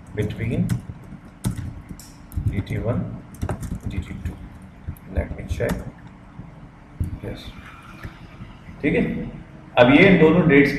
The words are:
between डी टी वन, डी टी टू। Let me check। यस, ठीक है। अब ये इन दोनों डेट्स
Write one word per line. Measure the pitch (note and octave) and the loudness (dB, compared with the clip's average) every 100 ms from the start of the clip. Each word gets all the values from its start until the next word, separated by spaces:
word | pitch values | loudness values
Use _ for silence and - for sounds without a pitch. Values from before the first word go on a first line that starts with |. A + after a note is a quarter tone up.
| - G#2+ | -10 -6
between | - - A2+ A2+ - - - - - - - - - - - - - - - - - - - | -6 -4 -4 -2 -2 -4 -8 -16 -18 -20 -20 -10 -8 -6 -10 -12 -16 -18 -20 -20 -12 -6 -4
डी | - | -4
टी | - G2 | -4 -4
वन, | G#2 - - - - - - - - - - | -2 -4 -6 -10 -16 -10 -8 -6 -8 -8 -8
डी | - | -8
टी | - - | -8 -10
टू। | - - - - - - - - - F#2+ | -10 -12 -16 -20 -20 -16 -14 -14 -8 -6
Let | F#2 | -6
me | - - | -8 -8
check। | - - - - - - - - - - - - - - - - - F#2+ | -4 -4 -4 -8 -16 -20 -20 -20 -20 -20 -20 -20 -20 -14 -8 -6 -6 -10
यस, | - - - - - - - - - - - - - - - | -10 -14 -16 -18 -20 -20 -18 -18 -18 -20 -18 -18 -18 -20 -6
ठीक | D3 E3 | -2 0
है। | - - - - - - - - | 0 -4 -8 -12 -16 -20 -2 4
अब | B2 | 8
ये | D3 F#3+ | 8 8
इन | E3+ | 8
दोनों | D#3+ E3+ D#3 | 8 6 6
डेट्स | C#3 C#3 | 6 6